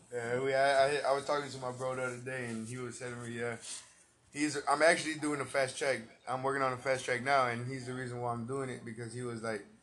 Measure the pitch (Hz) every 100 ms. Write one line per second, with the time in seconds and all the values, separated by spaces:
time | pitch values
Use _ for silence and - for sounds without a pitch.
0 | - 120 117 123 135 135 139 135 135 147
1 | 127 139 135 147 139 131 127 123 131 127
2 | 127 123 123 131 120 113 110 127 123 113
3 | 123 120 120 120 120 113 - - - -
4 | _ _ _ 143 151 139 131 143 156 170
5 | 143 151 147 143 123 139 131 - 143 120
6 | 113 - - 131 135 139 131 123 135 127
7 | - 123 127 139 123 117 120 135 123 127
8 | 127 120 120 117 113 139 131 120 120 113
9 | 117 120 120 117 113 107 - -